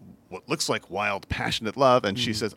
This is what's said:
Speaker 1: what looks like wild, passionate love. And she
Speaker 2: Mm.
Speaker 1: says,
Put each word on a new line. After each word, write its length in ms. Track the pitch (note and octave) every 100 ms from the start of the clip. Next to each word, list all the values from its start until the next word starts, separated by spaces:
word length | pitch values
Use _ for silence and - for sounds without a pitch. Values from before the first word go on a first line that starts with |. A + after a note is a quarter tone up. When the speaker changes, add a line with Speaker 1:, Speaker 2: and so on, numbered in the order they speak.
| - - -
Speaker 1:
what 180 | F#2 -
looks 220 | D#3+ -
like 200 | A2+ -
wild, 380 | F#2 G#2 G2 -
passionate 480 | - A#2 - A2 A#2
love. 260 | C3+ B2 G#2+
And 120 | G#2+
she 120 | A#2+
Speaker 2:
Mm. 60 | G#2+
Speaker 1:
says, 200 | A2